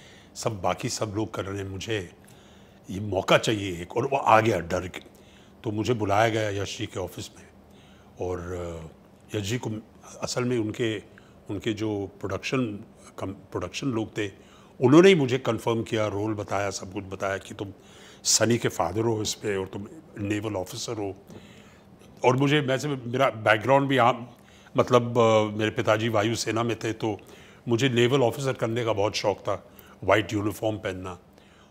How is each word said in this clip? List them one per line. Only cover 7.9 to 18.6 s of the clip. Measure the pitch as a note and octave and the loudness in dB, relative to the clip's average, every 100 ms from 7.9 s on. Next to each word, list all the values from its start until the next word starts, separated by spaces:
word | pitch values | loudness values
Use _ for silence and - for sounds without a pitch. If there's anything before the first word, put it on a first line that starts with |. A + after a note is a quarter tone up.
| - - - | -20 -20 -8
और, | F2+ F2+ F2 F2+ F2 E2 D#2+ - - - - | -6 -6 -6 -8 -8 -10 -14 -20 -20 -20 -8
अ, | A2 | -6
यश | |
जी | G2 A#2+ | -4 -4
को | A#2 G#2+ - - - - | -6 -8 -12 -20 -20 -10
असल | - - | -6 -2
में | B2 B2 | -2 0
उनके, | G#2+ G2+ A#2 G#2 - - - - - | -2 -2 -4 -4 -10 -20 -20 -20 -10
उनके | G2+ A#2 | -6 -4
जो | G#2 A2 G2+ G2 - | -4 -4 -4 -6 -8
प्रोडक्शन, | G2 F#2+ - C3+ A#2+ G2+ - - - - | -8 -6 -4 -2 -2 -6 -14 -20 -20 -10
कम-, | G2 | -10
प्रोडक्शन | G2 - G2+ F2+ - C#3 | -10 -10 -8 -8 -6 -4
लोग | A2 G#2+ - | -2 -4 -6
थे, | G2+ - - - - - | -8 -8 -20 -20 -18 2
उन्होंने | B2+ D3+ F#3+ | 8 10 10
ही | |
मुझे | F3+ C3 C3 | 8 4 0
कन्फर्म | C3 A2 - A#2 | 0 -2 0 -2
किया, | G#2 A2+ G#2+ | -2 -2 0
रोल | G2+ G#2+ | -2 -2
बताया, | G#2 G2+ G2+ G2+ | -4 -4 -2 -2
सब | F#2+ F#2+ | -6 -10
कुछ | G2+ | -10
बताया | F#2+ F#2+ G2 F#2+ | -10 -6 -4 -4
कि | - | -8
तुम | A2 G2 - - - - - | -12 -12 -12 -20 -20 -20 -8
सनी | - - A2 | 0 2 4
के | A#2 | 2